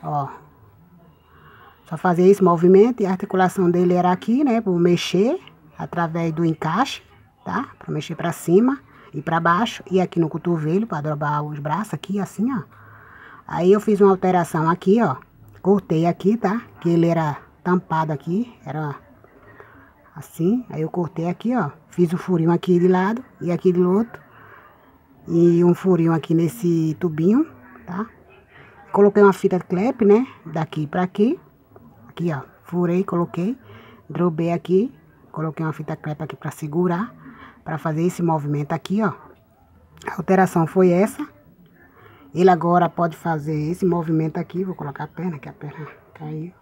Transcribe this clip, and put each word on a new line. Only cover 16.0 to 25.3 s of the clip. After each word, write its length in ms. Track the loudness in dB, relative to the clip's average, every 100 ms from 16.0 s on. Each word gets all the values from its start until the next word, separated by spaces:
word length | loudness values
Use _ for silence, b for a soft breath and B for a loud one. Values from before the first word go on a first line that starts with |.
| 0
aqui, 300 | 0 0 0
tá? 260 | -2 -4 -8 -6
Que 100 | 0
ele 180 | 2 2
era 280 | 2 -2 -6 -12 _
tampado 480 | -2 -2 0 -4 -2
aqui, 420 | -4 -4 -4 -4 -10
era 300 | -12 -8 -8 -10 -18 -20 _ B B B B B B B _
assim. 500 | -20 -20 -4 -2 -2 -4
Aí 120 | -8
eu 60 | -6
cortei 400 | -6 -6 -6 -6
aqui, 280 | -6 -4 -4
ó. 140 | -4 -8 _
Fiz 240 | -2 0
o 40 | 0
furinho 360 | -2 0 2
aqui 260 | 0 2 2
de 80 | 4
lado 380 | 2 0 -4 -8 _
e 100 | -6
aqui 220 | 0 0
do 180 | 2 2
outro. 320 | 2 -2 -8 -20 B B B B B B B _ _
E 340 | -4